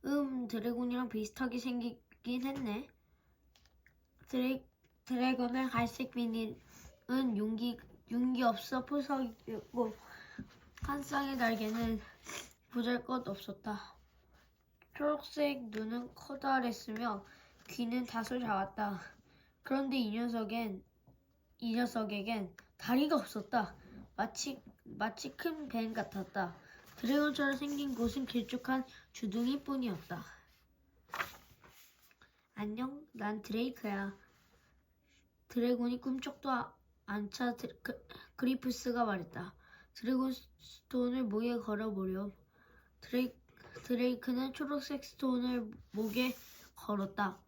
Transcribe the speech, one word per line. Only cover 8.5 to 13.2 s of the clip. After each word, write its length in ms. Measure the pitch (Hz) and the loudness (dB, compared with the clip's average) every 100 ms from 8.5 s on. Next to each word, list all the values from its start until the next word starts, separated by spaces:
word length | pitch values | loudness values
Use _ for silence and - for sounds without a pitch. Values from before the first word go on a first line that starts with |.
| 226 - 254 254 | 4 0 -4 0
푸석이고 1080 | 285 269 277 247 226 - 220 - 240 220 - - - - - - - - - | 0 2 0 0 -4 -8 -8 -6 0 0 0 -16 -18 -16 -14 -14 -14 -20 -8
한 200 | - 285 | -2 -2
쌍의 340 | 277 285 277 269 | 0 0 0 2
날개는 640 | 233 220 214 220 226 220 - - - - - - _ | 2 4 0 2 2 0 -4 -18 -12 -10 -12 -18 _
보잘것없었다. 1200 | 247 240 247 240 254 | 0 2 2 0 -2